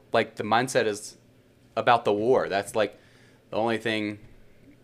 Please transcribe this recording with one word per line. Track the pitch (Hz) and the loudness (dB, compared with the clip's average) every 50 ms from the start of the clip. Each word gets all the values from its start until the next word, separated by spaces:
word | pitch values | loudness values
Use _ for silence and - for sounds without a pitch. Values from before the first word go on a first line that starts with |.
| - _ - | -8 _ 0
like, | 117 113 - - | 0 0 0 -4
the | - 120 | -8 -4
mindset | 107 110 117 127 131 - 131 113 | 0 0 0 0 0 0 0 0
is | 107 104 101 - - - - _ _ _ _ _ _ _ _ _ _ - | 0 -2 -4 -8 -14 -18 -20 _ _ _ _ _ _ _ _ _ _ -6
about | 113 110 127 120 117 - | -2 2 4 4 4 4
the | 117 104 | 2 0
war. | 104 107 120 131 107 82 80 | 2 2 2 2 2 2 0
That's, | 90 98 101 - - | -2 -2 -2 -2 -2
like, | 113 104 - - - - - - - - - - _ _ - | -2 -2 -2 -4 -10 -20 -20 -20 -20 -20 -20 -20 _ _ -8
the | - | -4
only | 101 110 117 113 107 | -2 -2 0 -2 -2
thing | - 120 110 110 107 104 104 104 - - - - - - - - - - - _ | -2 -4 -4 -4 -4 -6 -8 -10 -16 -20 -20 -20 -20 -20 -20 -20 -20 -20 -20 _